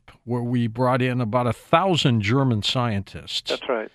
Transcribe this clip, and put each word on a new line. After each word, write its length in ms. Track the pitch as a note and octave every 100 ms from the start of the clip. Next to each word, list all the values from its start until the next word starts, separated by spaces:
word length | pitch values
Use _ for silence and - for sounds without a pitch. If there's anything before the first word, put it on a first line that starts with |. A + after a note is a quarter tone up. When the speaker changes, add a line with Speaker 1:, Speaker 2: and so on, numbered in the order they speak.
| - -
Speaker 1:
where 180 | A2+ A#2+
we 260 | A#2+ B2 A#2
brought 340 | A2+ B2+ C3
in 200 | B2+ B2
about 260 | A2+ B2 A#2+
a 60 |
thousand 680 | - - E3 F#3+ D#3 C#3+ A2+
German 420 | G2+ C3+ C3 G#2+
scientists. 880 | - C3 A#2+ G2 - E2+ D2+ - -
Speaker 2:
That's 180 | A#2+ -
right. 220 | A#2 A2